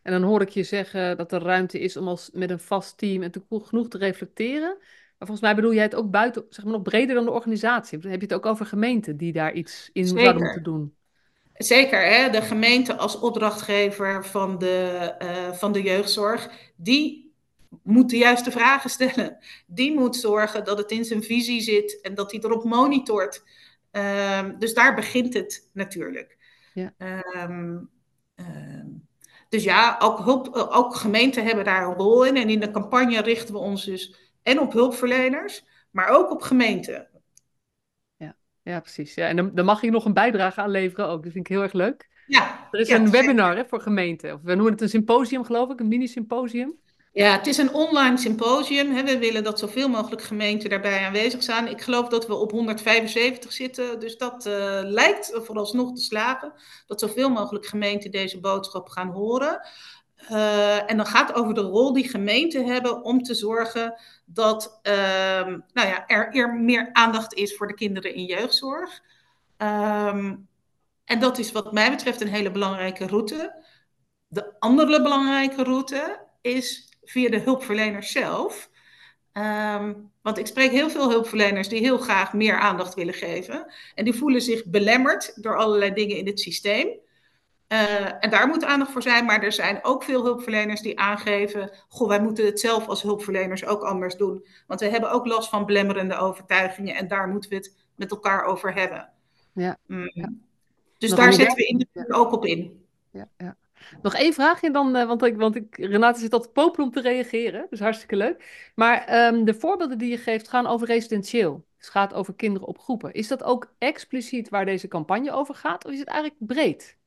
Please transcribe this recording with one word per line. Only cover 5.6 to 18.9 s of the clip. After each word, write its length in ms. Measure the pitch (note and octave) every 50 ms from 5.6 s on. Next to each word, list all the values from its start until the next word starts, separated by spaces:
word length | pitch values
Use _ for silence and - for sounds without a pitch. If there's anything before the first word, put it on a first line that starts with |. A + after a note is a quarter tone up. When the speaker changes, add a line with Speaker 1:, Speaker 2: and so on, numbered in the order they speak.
| G#3+ A#3 A3+
Speaker 1:
jij 100 | G#3+ G#3+
het 120 | G#3+ -
ook 160 | - A3+ G3+
buiten, 340 | F#3 G3+ A3+ B3 A#3+ A3+ - _
zeg 140 | - - G3+
maar, 100 | G#3+ A3
nog 80 | G#3+
breder 340 | F3+ - - A3 C4+ B3+ C4
dan 100 | A#3+ A#3
de 60 | A#3
organisatie. 680 | - A#3 A#3 A3+ A3 G#3 A3 A3 B3 A3+ A3 - - D#3
Heb 180 | E3 G3 F#3 F#3
je 60 | G3+
het 60 | G3+ -
ook 120 | F#3+ -
over 200 | A3 A3 A3 G#3+
gemeenten 520 | - - G3+ A3 A#3+ B3+ A3 G#3 D#3+ D3
die 160 | D3 E3+ E3+ D#3
daar 200 | D#3+ D#3 D#3 -
iets 360 | F3 D#3+ - - - - - _
in 120 | - F3+
Speaker 2:
Zeker. 160 | F3+ F3+ A3 A#3+
Speaker 1:
zouden 200 | B3 - E3+ E3+
moeten 200 | - G#3+ F3 D#3
doen? 320 | E3+ D#3+ D#3 D3 C#3+ _ _ _ _ _ _ _ _ _ _ _ _ _
Speaker 2:
Zeker, 480 | - A3 - A#3+ C4 C4+ C4 A#3 F#3+ F3+
hè? 240 | F3 G#3+ A#3+ C4+ B3+
De 120 | G#3+ A3
gemeente 540 | G#3+ - A3 G#3+ A3+ A#3 B3 B3+ B3+ B3 A#3
als 240 | - - G#3+ - -
opdrachtgever 1040 | - A#3+ A3+ G#3+ A3 G#3 G#3 G#3 - - G3+ G3+ G#3 G3+ G3+ G#3 G3+ F#3+ G3 F#3+ F#3+
van 320 | F#3+ - G3+ G3 F#3+ F#3+
de, 300 | F3 F3+ F#3 F#3 F#3 F#3 F3+ F3+ F3+ F3 F3 - -
eh, 320 | F3+ F3 F3 F3+ F3+ F3+
van 200 | F3+ F3 G#3 G#3
de 100 | G3+ G3
jeugdzorg, 680 | F#3+ G3 F#3 G3 G3+ G3 - A3 G3+ G#3 A3+ A3 - - - - - _ _
die 580 | - E3 G#3 B3+ D4 D4+ - - - - - _ _ _ _ _ _ - _ - - _
moet 260 | F#3 G#3+ B3 B3+ A#3+
de 80 | A#3
juiste 340 | A#3 A#3+ A#3+ B3 A#3+ B3 B3+
vragen 380 | A#3 A#3+ A#3 C4 C#4 C#4 -
stellen. 480 | B3